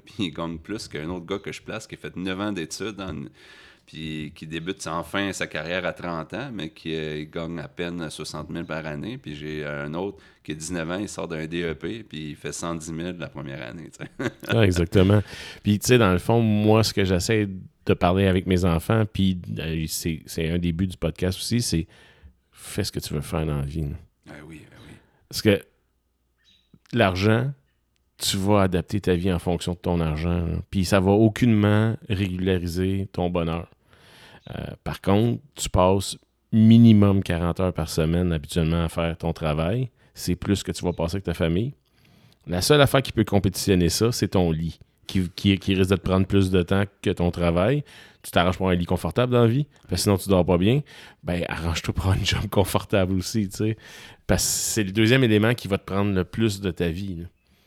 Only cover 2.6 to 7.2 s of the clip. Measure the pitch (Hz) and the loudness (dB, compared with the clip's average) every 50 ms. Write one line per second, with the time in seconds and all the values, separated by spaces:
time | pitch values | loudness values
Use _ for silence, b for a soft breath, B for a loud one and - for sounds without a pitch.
2.6 | 80 78 - - 95 107 104 92 98 90 80 82 - - B B B B B B | -8 -8 -8 -8 -8 -8 -10 -10 -10 -10 -10 -10 -12 -14 B B B B B B
3.6 | B B B B B _ - 76 80 80 78 78 76 76 - - 85 78 80 82 | B B B B B _ -14 -12 -10 -8 -8 -8 -10 -12 -14 -16 -14 -10 -10 -8
4.6 | 80 87 - - - 90 80 85 82 - - 98 98 98 92 - 87 80 - 82 | -6 -8 -8 -8 -8 -8 -6 -6 -6 -6 -6 -4 -4 -4 -4 -6 -8 -6 -6 -8
5.6 | 76 80 87 92 87 90 90 - 87 87 85 80 78 - - 98 131 143 117 95 | -6 -6 -4 -4 -4 -4 -6 -6 -8 -8 -8 -8 -8 -10 -10 -10 -10 -10 -10 -10
6.6 | 78 78 - - - 80 80 80 78 78 76 76 | -10 -10 -12 -12 -10 -8 -6 -6 -6 -6 -8 -8